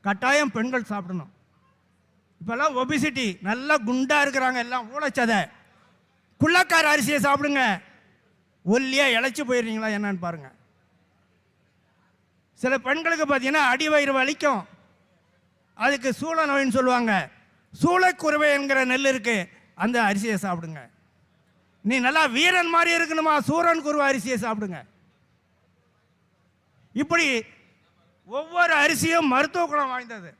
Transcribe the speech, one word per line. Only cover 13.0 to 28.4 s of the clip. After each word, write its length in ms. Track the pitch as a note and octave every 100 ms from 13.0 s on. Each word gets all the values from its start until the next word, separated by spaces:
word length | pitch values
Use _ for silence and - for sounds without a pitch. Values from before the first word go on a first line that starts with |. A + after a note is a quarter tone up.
| E4 E4 D4+
பார்த்தீங்கன்னா, 400 | C#4+ B3+ D4+ C#4
அடி 200 | C4 D#4
வயிறு 340 | D4+ C#4 C4+
வலிக்கும், 440 | C4 D4 D4 A#3 - - _ _ _ _ _ _ _ _ _
அதுக்கு 380 | - A#3+ C#4 B3+
சூள 340 | A#3+ D#4 E4 D4+
நோயின்னு 240 | C#4 C4+
சொல்லுவாங்க. 600 | A#3 B3+ B3 A#3 G3 C#3+ - _ _ _ -
சூளைக்குருவை 680 | D#4+ F4+ F#4 F4+ D#4 D4+ D4+
என்கிற 320 | C#4+ C#4 C4+
நெல் 200 | C4 B3+
இருக்கு, 440 | C#4 C4 G#3+ A3 F3 - _
அந்த 280 | - G3 A#3+
அரிசியை 340 | G#3+ G3+ A3+ G#3
சாப்பிடுங்க. 460 | G3 F3 E3 D#3 A#2+ _ _ _ _ _ _ _ _ _ G3
நீ 100 | B3+
நல்லா 280 | B3 D#4 D4+
வீரன் 420 | A#3 E4+ F4+ E4+
மாதிரி 340 | E4+ E4+ E4+
இருக்கணுமா, 360 | E4 D#4+ D#4 D4+
சூரன் 480 | A#3+ D#4 E4+ E4 D4
குருவ 120 | D4
அரிசியை 360 | C#4 C4+ G3+
சாப்பிடுங்க. 480 | B3 A3+ A3 G#3 E3 A2+ _ _ _ _ _ _ _ _ _ _ _ _ _ _ _ _ _ _ _ _
இப்படி 500 | - D4 E4+ D#4 B3 A3 - _ _ _ _ _ _ _
ஒவ்வொரு 480 | B3